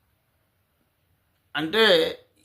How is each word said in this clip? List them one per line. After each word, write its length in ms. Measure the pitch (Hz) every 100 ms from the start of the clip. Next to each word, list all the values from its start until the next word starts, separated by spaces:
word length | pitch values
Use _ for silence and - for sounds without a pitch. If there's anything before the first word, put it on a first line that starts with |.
| _ _ _ _ _ _ _ _ _ _ _ _ _ _ _ 143
అంటే, 640 | 160 208 220 170 165 - _ _